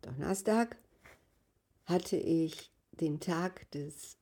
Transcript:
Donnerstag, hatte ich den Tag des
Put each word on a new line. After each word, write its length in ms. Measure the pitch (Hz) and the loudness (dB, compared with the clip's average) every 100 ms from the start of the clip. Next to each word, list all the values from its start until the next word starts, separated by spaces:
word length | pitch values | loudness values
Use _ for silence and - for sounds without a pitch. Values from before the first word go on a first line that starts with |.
Donnerstag, 720 | - 127 143 190 - 214 233 - _ _ - - _ _ _ _ _ _ - | -8 -4 -2 0 2 4 2 -4 _ _ -20 -20 _ _ _ _ _ _ 0
hatte 320 | 175 - 185 | 0 2 0
ich 520 | - 165 160 - - _ _ | 4 4 2 -2 -16 _ _
den 260 | - 160 151 | -2 0 0
Tag 520 | - 165 180 180 - | 0 0 0 -4 -10
des 480 | 147 143 - - - | -8 -8 -10 -16 -18